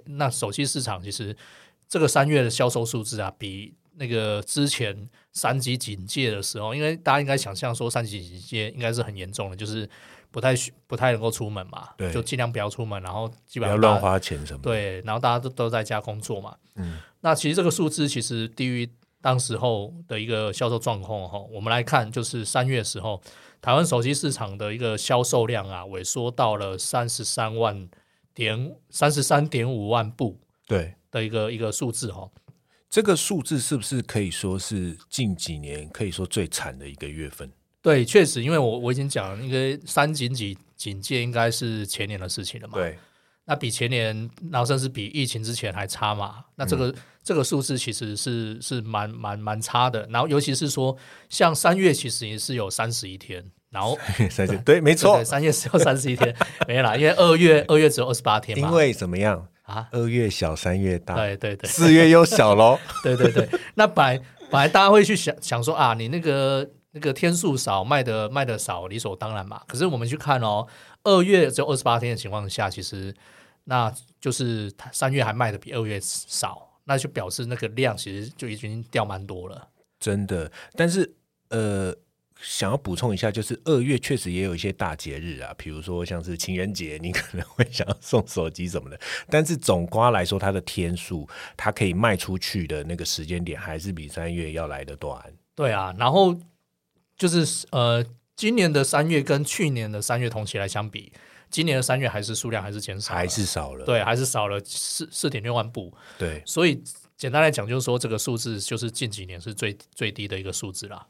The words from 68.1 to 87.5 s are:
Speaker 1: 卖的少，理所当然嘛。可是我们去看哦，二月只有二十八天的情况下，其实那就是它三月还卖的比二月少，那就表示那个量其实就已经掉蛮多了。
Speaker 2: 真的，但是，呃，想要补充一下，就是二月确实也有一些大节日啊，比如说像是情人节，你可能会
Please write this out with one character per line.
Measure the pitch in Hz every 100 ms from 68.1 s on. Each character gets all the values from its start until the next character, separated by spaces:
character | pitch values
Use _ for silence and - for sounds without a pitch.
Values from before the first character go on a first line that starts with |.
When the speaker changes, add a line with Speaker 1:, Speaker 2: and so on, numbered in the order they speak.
| 110 107
Speaker 1:
卖 | 135
的 | 131 107
少， | - 90 92
理 | 110
所 | 110 92
当 | 110
然 | 104 98
嘛。 | 107 -
可 | 123
是 | 180
我 | 127
们 | 117
去 | 151
看 | 143 135
哦， | 110 104 113 - - -
二 | 208 190
月 | 180 190 139
只 | 139
有 | 147
二 |
十 | 135
八 | 131 117
天 | 120
的 | 113
情 | 101
况 | 104 98
下， | - 101
其 | 98
实 | 90 98 95 - _ - - _
那 | - 127 113 - - _
就 | 131
是 | 120 123 113 104
它 | - -
三 | - 131
月 | 135
还 | 110
卖 | 113 113
的 | 101
比 | -
二 | 123 107
月 | 101
少， | - - - - 104 - - _
那 | - 135
就 | -
表 | 127 92
示 | 110 120
那 | 123
个 | 110
量 | 113 127 101
其 | 101 98
实 | 113 -
就 | 120
已 |
经 | 104 107 113 117
掉 | 120 104
蛮 | 95 98
多 | 92 95
了。 | - - _ _ -
Speaker 2:
真 | 107 101 98
的， | 90 76 - - -
但 | 175
是， | 190 - _ _ _ -
呃， | 113 107 98 92 - _ _ _ -
想 | - - 98
要 | 143
补 | 95
充 | 87 123
一 | 98
下， | 110
就 | 104
是 | 107 117
二 | - 139
月 | 131 127
确 | -
实 | 135 92
也 | 90
有 | 95
一 | 85
些 | 101
大 | - 92
节 | 71 - 69
日 | 170 135
啊， | 127 139
比 | -
如 | 76
说 | - 87
像 | 87 87
是 | 87 85
情 | -
人 | 90 98
节， | 135 80 -
你 | 175
可 | 185 - 90
能 |
会 | -